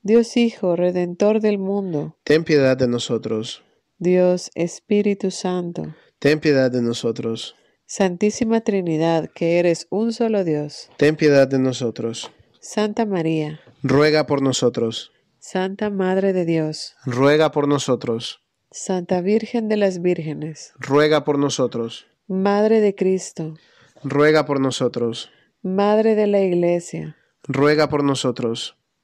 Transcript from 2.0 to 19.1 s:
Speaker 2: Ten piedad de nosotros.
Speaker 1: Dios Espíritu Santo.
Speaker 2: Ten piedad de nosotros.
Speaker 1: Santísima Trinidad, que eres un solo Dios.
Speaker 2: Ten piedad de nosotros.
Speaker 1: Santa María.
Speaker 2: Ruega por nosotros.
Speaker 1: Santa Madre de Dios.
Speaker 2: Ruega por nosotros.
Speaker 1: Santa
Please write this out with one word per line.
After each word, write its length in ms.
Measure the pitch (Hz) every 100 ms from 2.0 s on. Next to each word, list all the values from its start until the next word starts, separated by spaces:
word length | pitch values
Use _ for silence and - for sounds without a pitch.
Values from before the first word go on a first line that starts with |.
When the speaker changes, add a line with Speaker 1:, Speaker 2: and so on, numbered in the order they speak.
| 156 _
Speaker 2:
Ten 200 | - 151
piedad 340 | 160 151 131 131
de 100 | 127
nosotros. 760 | 120 - 117 113 113 107 - _ _ _ _
Speaker 1:
Dios 520 | 170 180 180 180 - -
Espíritu 760 | 170 - _ 208 208 196 190
Santo. 640 | - 180 180 175 170 156 156 _ _
Speaker 2:
Ten 200 | 143 156
piedad 320 | 156 139 131
de 100 | 123
nosotros. 720 | 117 117 120 113 113 113 - _ _ _ _
Speaker 1:
Santísima 760 | - 190 175 208 - 220 226
Trinidad, 680 | 226 196 175 156 165 165 - -
que 240 | 170 170
eres 260 | 175 165 -
un 220 | 190 233
solo 300 | 220 233 214
Dios. 460 | 180 151 147 - - _
Speaker 2:
Ten 180 | 143 156
piedad 320 | 156 143 135
de 120 | 135
nosotros. 720 | 131 123 120 - 117 113 - _ _ _
Speaker 1:
Santa 460 | - - 208 208 220
María. 540 | 190 160 160 151 156 - _
Speaker 2:
Ruega 420 | 131 135 151 151 151
por 160 | 143
nosotros. 720 | 135 123 123 120 113 110 - _ _ _
Speaker 1:
Santa 500 | - 185 185 196 214
Madre 440 | 196 185 190 196
de 120 | 185 165
Dios. 500 | 165 156 156 - _ -
Speaker 2:
Ruega 460 | 120 139 151 156
por 160 | 147 143
nosotros. 720 | 143 - 120 - 113 - - _ _ _
Speaker 1:
Santa 500 | - - 185 175